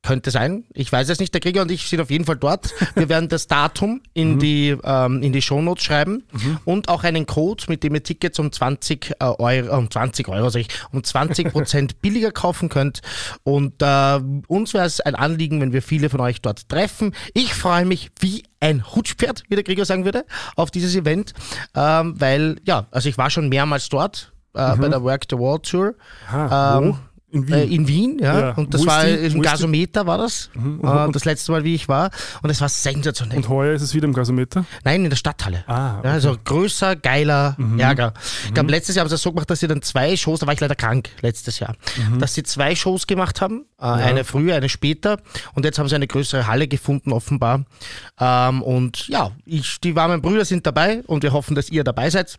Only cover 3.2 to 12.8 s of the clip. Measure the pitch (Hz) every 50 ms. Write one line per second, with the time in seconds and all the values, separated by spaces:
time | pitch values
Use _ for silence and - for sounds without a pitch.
3.2 | 170 151 165 156 - - 160 147 147 156 - - 196 208 233 262 _ - _ 165
4.2 | 160 156 123 135 143 151 147 147 143 147 143 127 - - 135 131 127 127 131 131
5.2 | 131 139 131 135 127 - 139 143 160 175 180 - - - 147 147 151 175 208 262
6.2 | - _ - 113 107 139 156 151 - 170 180 208 - - 175 170 175 170 160 165
7.2 | 151 - - - 156 185 220 - - - 165 151 - 147 147 151 - - 170 -
8.2 | - 170 - - 151 147 - - 131 127 139 - - - 156 135 - - 147 _
9.2 | 131 127 - - 117 120 127 131 123 - - 135 117 110 - 113 120 131 - -
10.2 | - - 95 101 113 123 107 120 113 - - - - - - 135 - - - 131
11.2 | 147 156 151 - 165 139 - 151 143 - - 143 139 131 - - - 196 208 240
12.2 | 220 214 - - - 175 170 - 180 160 - 143